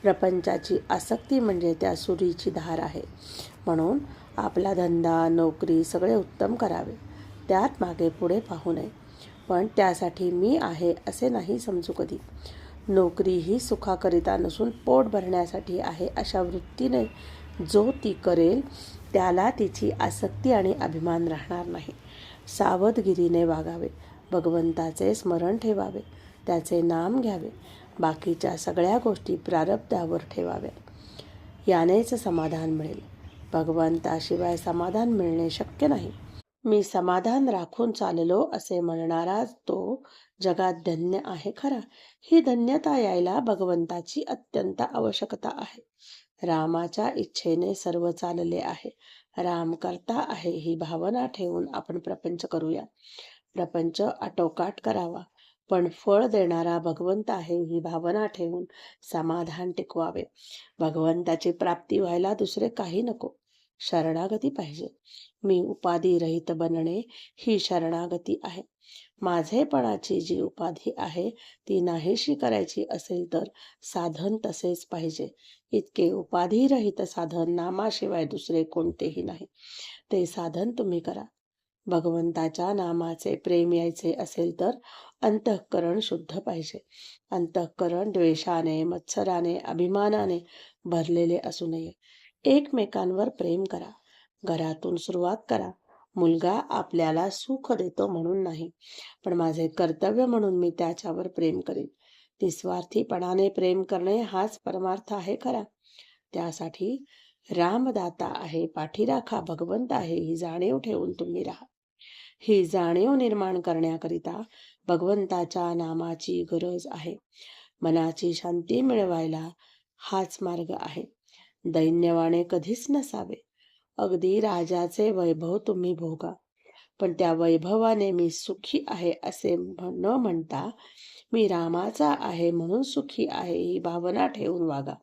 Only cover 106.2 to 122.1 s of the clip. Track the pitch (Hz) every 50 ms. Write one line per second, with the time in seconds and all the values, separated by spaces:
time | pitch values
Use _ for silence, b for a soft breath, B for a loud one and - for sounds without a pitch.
106.2 | b _ - 175 170 170 156 - 160 160 - - 185 208 254 269 277 b b b
107.2 | b b b b _ - 208 175 170 175 202 240 262 262 220 208 180 175 170 -
108.2 | 175 180 175 - 170 160 156 165 170 160 - - 156 156 - 208 214 233 262 254
109.2 | - - 220 185 165 165 165 156 170 170 190 233 254 240 - - 180 160 165 175
110.2 | 165 160 165 165 175 165 160 175 180 208 262 269 - 226 - 175 175 - 180 -
111.2 | 170 - 170 180 - - - - - _ _ _ _ _ _ B B B B B
112.2 | B B B B - - 214 196 180 160 - 185 175 165 170 175 202 262 277 262
113.2 | 254 226 214 208 196 190 185 180 170 180 165 160 165 165 160 170 - 165 170 160
114.2 | - 165 175 202 226 B B B B B B B _ - 175 165 175 185 208 208
115.2 | 196 180 185 175 170 170 - 185 175 175 170 170 165 160 160 165 165 170 165 160
116.2 | - - 180 175 170 165 175 165 175 175 180 175 175 - - 165 151 170 - -
117.2 | _ _ B B B B B B B B B _ - 165 160 165 160 160 160 -
118.2 | - 175 165 - - 175 175 175 170 170 - 247 262 262 247 220 196 180 175 165
119.2 | 160 160 160 156 160 170 170 b b b b b b b _ _ - - 196 190
120.2 | 190 185 - - 190 180 175 170 170 160 - - - 160 143 - - - _ _
121.2 | b b b b b b b b _ 175 160 165 160 160 165 170 170 170